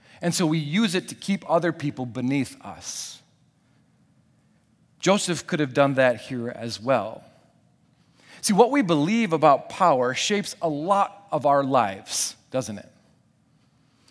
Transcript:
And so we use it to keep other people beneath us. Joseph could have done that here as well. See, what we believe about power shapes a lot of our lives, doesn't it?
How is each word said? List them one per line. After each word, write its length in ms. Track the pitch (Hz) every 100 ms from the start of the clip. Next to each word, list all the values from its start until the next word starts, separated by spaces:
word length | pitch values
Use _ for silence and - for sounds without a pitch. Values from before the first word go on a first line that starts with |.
| _ -
And 140 | 175
so 120 | - 160
we 120 | 160
use 360 | 143 190 220
it 140 | 180 -
to 60 |
keep 340 | 120 - 190 -
other 240 | 165 165
people 320 | 160 143 127
beneath 560 | 123 127 127 139 120 -
us. 600 | 101 82 - - - - _ _ _ _ _ _ _ _ _ _ _ _ _ _ _ _ _ _
Joseph 460 | 175 202 - 156 -
could 140 | 165
have 120 | 139
done 220 | 143 139
that 260 | 135 127 110
here 280 | - 127 117
as 320 | - 117 101
well. 440 | 120 123 104 - - _ _ _ _ _ _ _ _ _ - -
See, 100 | -
what 180 | 196 240
we 120 | 285
believe 500 | 175 151 160 233 214
about 380 | 160 151 135 -
power 420 | - 175 131 123
shapes 440 | 123 - 202 - -
a 80 | 165
lot 580 | 143 175 196 190 - -
of 140 | 156 143
our 180 | 139
lives, 720 | 135 135 101 98 - - - - _
doesn't 260 | 127 113 101
it? 140 | - _ _ _ _ _ _ _ _ _ _ _ _